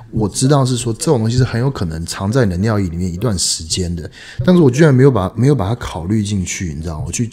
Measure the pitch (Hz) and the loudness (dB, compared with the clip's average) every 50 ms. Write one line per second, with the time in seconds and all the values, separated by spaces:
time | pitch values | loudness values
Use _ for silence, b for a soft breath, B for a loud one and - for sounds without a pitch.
0 | B B - 110 107 95 - - 127 135 147 139 131 123 131 117 113 117 113 - | B B -4 -2 -2 -2 -2 0 2 2 4 4 2 2 0 -2 -2 -4 -4 -4
1 | - 170 151 117 110 113 117 127 131 - - 117 123 139 131 - 104 82 80 80 | 0 0 2 2 2 0 2 2 2 0 0 -2 -2 -2 -2 -2 -4 -6 -6 -6
2 | 85 - - - 95 98 110 135 120 98 87 87 101 117 113 104 98 85 80 87 | -8 -8 -8 -6 -4 0 2 2 2 2 0 0 0 0 0 0 0 -2 -2 -4
3 | 90 92 82 87 110 127 101 87 - - - - 82 80 - 95 90 85 87 80 | -4 -4 -4 -4 -4 -2 -2 -2 -2 -2 -4 -4 -6 -6 -4 -4 -4 -4 -4 -6
4 | 73 - B B B B B B 123 180 180 175 160 131 117 139 165 156 131 123 | -8 -10 B B B B B B 2 4 6 6 6 6 6 6 4 6 6 6
5 | 131 143 120 104 92 92 - 107 120 139 147 120 92 95 120 - - - - 87 | 6 6 4 4 0 -2 -2 0 2 2 2 2 0 -2 -4 -4 -6 -8 -8 -8
6 | 78 90 107 110 104 98 107 98 87 - - - 98 82 73 71 78 87 80 76 | -4 -2 -2 -2 -2 -2 -2 -2 -4 -4 -6 -6 -6 -6 -6 -6 -8 -8 -8 -8
7 | 69 80 90 - 120 110 | -8 -6 -4 -4 -4 -6